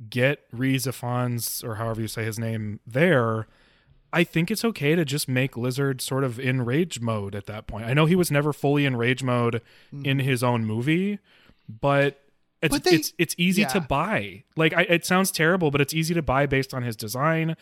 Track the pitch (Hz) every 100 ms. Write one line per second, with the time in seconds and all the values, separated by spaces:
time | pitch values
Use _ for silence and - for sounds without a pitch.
0 | 110 123 131 147 _ 117 131 135 123 -
1 | 120 123 123 120 - - 123 107 113 110
2 | 110 - 110 107 113 110 107 104 - 123
3 | 180 139 117 110 110 _ _ _ _ _
4 | _ 156 175 165 170 214 233 208 143 170
5 | 143 147 - 127 131 117 127 127 139 131
6 | - 131 135 113 131 131 120 139 180 117
7 | 117 110 98 101 - 107 - 107 117 139
8 | 156 180 170 143 147 139 143 147 143 123
9 | 117 127 131 123 120 113 - - _ 143
10 | 135 139 135 123 123 120 110 110 127 165
11 | 196 208 - _ - _ - 113 143 139
12 | 143 - _ _ _ _ 160 285 370 330
13 | - - 165 - 175 185 196 202 143 139
14 | 180 180 101 92 - - 160 170 180 170
15 | - 185 190 - 160 185 156 143 143 160
16 | 160 165 139 131 139 135 131 131 123 107
17 | 107 123 151 160 160 160